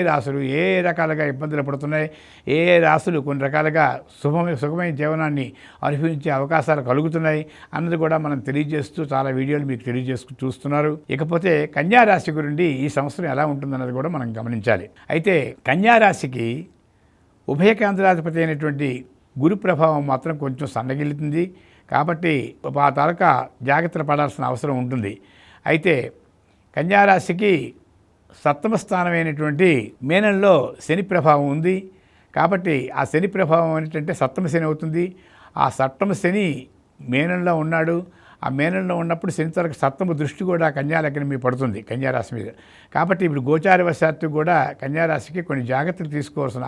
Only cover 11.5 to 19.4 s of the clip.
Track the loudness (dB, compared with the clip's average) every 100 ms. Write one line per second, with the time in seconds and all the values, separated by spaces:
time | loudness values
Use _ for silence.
11.5 | 0 0 -2 2 6 6 4 0 -4 -4
12.5 | 0 0 0 -2 -2 -4 -4 -4 -2 -2
13.5 | -2 -6 -6 -4 -4 -4 -4 -6 -6 -6
14.5 | -2 0 0 -2 -18 -4 -2 2 2 0
15.5 | -6 -2 2 6 6 6 2 -4 -4 -4
16.5 | -4 -10 _ _ _ _ _ _ _ -6
17.5 | 4 4 4 2 4 4 2 0 -2 -2
18.5 | -2 -4 -2 -2 -4 -10 _ _ 0